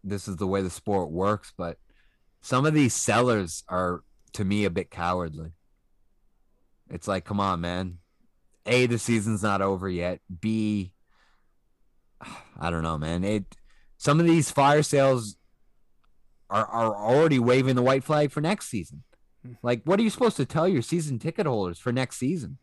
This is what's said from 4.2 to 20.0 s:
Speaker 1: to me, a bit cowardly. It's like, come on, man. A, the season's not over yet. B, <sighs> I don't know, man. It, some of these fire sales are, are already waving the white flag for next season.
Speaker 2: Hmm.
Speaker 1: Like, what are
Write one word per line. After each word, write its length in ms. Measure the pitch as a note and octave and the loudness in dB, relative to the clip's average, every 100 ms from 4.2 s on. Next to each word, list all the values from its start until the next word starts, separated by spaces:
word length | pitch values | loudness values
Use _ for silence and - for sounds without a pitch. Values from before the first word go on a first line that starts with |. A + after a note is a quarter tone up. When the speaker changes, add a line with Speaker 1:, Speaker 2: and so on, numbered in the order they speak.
| _ | _
Speaker 1:
to 100 | - | -6
me, 200 | F#2+ G#2 G2 | -2 0 0
a 40 | |
bit 200 | F2 F2 | -2 -6
cowardly. 600 | - F2 F2+ E2+ D2+ D#2+ - _ _ _ _ _ _ _ _ _ _ _ _ _ | -6 -2 -2 -4 -8 -14 -18 _ _ _ _ _ _ _ _ _ _ _ _ _
It's 180 | F2 - | -10 -4
like, 160 | F#2 | -6
come 160 | - G2+ | -4 -2
on, 220 | G2 F2 | 0 0
man. 360 | F2 F2+ F#2 F2 _ _ _ _ _ _ - | -4 -4 -6 -10 _ _ _ _ _ _ 0
A, 180 | B2 B2 | 2 2
the 120 | A#2 | 0
season's 440 | - A2+ G#2+ G#2+ | 0 0 0 -2
not 200 | G#2 G2 | 0 0
over 260 | G2 F#2+ F#2+ | 0 -2 -4
yet. 320 | F2+ F2 F2 - E2+ | -4 -4 -6 -12 -6
B, 520 | G#2+ A2 G#2+ G#2 F#2+ _ _ _ _ _ _ _ _ _ _ _ _ _ | -4 -2 0 -2 -4 _ _ _ _ _ _ _ _ _ _ _ _ _
<sighs> 400 | - - - - | -18 -18 -18 -8
I 80 | E2+ | -4
don't 120 | E2+ | -2
know, 160 | D#2+ D#2 | -2 -2
man. 260 | D#2 F2 | -4 -2
It, 320 | G2 G#2+ F#2+ - - - - _ | 0 -2 -4 -18 -20 -20 -20 _
some 240 | - D3+ | 2 4
of 60 | E3+ | 6
these 240 | E3 C#3+ | 4 2
fire 320 | - C#3 D3+ | 4 4 4
sales 540 | D3 C#3 C3+ B2+ G#2 - _ _ _ _ _ _ _ _ _ _ _ | 4 4 4 2 -2 -16 _ _ _ _ _ _ _ _ _ _ _
are, 160 | G2+ G#2+ | -2 -2
are 280 | A#2 A2+ | 0 0
already 440 | G2+ G#2+ C3+ D#3+ C3+ | 0 2 4 6 4
waving 380 | A#2+ C3 C3 B2 | 4 4 4 2
the 60 | |
white 220 | B2 C3+ | 4 2
flag 260 | - D3+ D3 | 2 2 2
for 120 | - | 0
next 260 | D#3 G#3 - | -2 -2 -4
season. 340 | G#2+ E2 - - _ _ _ | -8 -10 -16 -20 _ _ _
Speaker 2:
Hmm. 100 | B2 A#2+ | -20 -6
Speaker 1:
Like, 200 | A#2+ A#2+ | -2 0
what 140 | D3 | 2
are 40 | G3 | 2